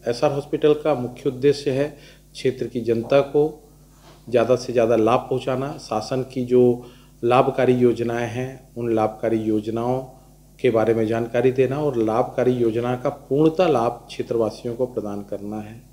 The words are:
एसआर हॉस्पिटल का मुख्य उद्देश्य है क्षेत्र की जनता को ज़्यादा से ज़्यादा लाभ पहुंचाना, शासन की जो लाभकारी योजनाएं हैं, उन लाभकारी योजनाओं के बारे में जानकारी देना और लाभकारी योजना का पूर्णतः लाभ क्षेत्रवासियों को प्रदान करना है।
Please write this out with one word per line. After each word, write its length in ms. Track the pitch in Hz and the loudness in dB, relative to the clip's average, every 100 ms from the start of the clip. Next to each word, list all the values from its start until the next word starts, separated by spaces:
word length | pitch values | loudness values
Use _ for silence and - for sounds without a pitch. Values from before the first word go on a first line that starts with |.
| - | -4
एसआर 240 | 120 147 | 0 0
हॉस्पिटल 420 | 139 143 151 151 | -2 -4 0 2
का 220 | 151 156 135 | 2 0 -2
मुख्य 340 | 123 - 147 | -4 -6 -6
उद्देश्य 420 | 127 139 139 - | 0 2 2 -2
है 480 | 131 147 156 - - _ | -2 -4 -6 -20 -20 _
क्षेत्र 340 | - 131 123 120 | -4 -4 -2 -6
की 140 | 123 | -6
जनता 400 | 110 117 117 139 | -2 -2 2 2
को 480 | 139 147 151 - - - - - - - - | 4 0 0 -2 -20 -20 -20 -20 -20 -20 -2
ज़्यादा 260 | 117 113 123 | 0 2 0
से 180 | - | 2
ज़्यादा 220 | 120 113 117 | 0 2 4
लाभ 240 | 110 135 | 4 2
पहुंचाना, 580 | - 127 131 131 135 156 | 0 -4 -2 -4 -4 -10
शासन 440 | - 110 - 131 127 | -6 -6 -4 -6 -4
की 120 | 135 123 | -6 2
जो 460 | 123 123 120 - - - - | 6 6 4 -6 -20 -20 -6
लाभकारी 500 | 120 131 135 131 127 | 2 4 2 2 2
योजनाएं 540 | 127 123 113 117 117 120 | 4 4 2 -2 -4 -4
हैं, 420 | 117 131 135 - - | -6 -8 -10 -16 -8
उन 180 | 120 110 | -2 0
लाभकारी 420 | 110 - 117 113 | 0 -2 -2 -2
योजनाओं 600 | 107 107 107 113 117 131 131 - - - - - | 0 -2 -2 -4 -2 -4 -6 -18 -20 -20 -20 -2
के 80 | 127 | 2
बारे 240 | 110 110 | 2 2
में 140 | 113 110 | 2 2
जानकारी 440 | 113 117 120 127 | -2 -2 0 0
देना 260 | 127 127 139 | 2 0 0
और 200 | 147 123 | -2 0
लाभकारी 540 | 110 110 131 - 123 | 0 0 -2 0 0
योजना 440 | 127 117 113 123 123 | 2 0 0 -2 -2
का 140 | 143 | -4
पूर्णतः 580 | - - 135 160 160 180 | -8 -4 2 2 4 2
लाभ 380 | 131 117 - - | 2 0 -4 -16
क्षेत्रवासियों 680 | - 117 120 110 - 120 120 | -12 -4 -2 -2 -2 -10 -4
को 100 | 127 | -4
प्रदान 360 | 120 104 101 | -4 -6 -10
करना 380 | 101 98 101 107 | -10 -10 -10 -12
है। 220 | 107 113 127 | -12 -16 -20